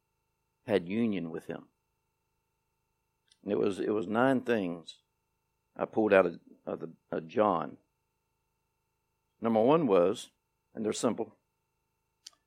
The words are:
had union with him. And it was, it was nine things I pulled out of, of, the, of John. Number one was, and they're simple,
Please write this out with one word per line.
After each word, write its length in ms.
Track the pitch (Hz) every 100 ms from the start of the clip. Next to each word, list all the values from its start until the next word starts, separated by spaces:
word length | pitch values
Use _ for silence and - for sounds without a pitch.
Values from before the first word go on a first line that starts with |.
| _ _ _ _ _ _ -
had 220 | 98 85
union 420 | 110 117 95 82
with 160 | 82 -
him. 220 | - - _ _ _ _ _ _ _ _ _ _ _ _ _ _ _ _ _
And 80 | 98
it 60 | 104
was, 200 | 107 92
it 120 | -
was 180 | 107 95
nine 320 | 110 135 127
things 560 | - 113 90 85 - - _ _ _ _ _ _ _ -
I 80 |
pulled 280 | 82 110 107
out 140 | 95 90
of, 140 | - - - -
of, 140 | 87
the, 100 | 82 - _
of 160 | 87 80
John. 480 | 107 107 85 71 - _ _ _ _ _ _ _ _ _ _ _ _ _ _ _ _
Number 200 | 113 110
one 240 | 120 165 131
was, 440 | 92 90 120 - _ _ _ _
and 100 | -
they're 80 | 107
simple, 440 | - 123 - 110 - _ _ _ _ _ _ _ _ - -